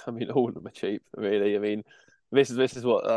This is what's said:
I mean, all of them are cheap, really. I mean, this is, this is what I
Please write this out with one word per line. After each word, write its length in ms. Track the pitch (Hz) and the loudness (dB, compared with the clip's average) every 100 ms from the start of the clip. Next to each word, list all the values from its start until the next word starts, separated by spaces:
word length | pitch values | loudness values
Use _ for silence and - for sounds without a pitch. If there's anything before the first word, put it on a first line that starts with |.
| - | -10
I 40 | |
mean, 200 | 117 117 | -8 0
all 180 | 127 120 | 2 2
of 60 | |
them 120 | - 98 | -2 -14
are 40 | |
cheap, 320 | - 98 107 _ | -6 -4 -4 _
really. 400 | - 101 104 104 | -6 0 2 2
I 40 | 104 | 0
mean, 240 | 104 107 - _ _ _ _ | 0 -4 -8 _ _ _ _
this 180 | 131 135 | 2 2
is, 60 | 123 | 2
this 200 | 131 127 | 0 0
is 80 | |
what 220 | 120 104 | 0 2
I 100 | - | 2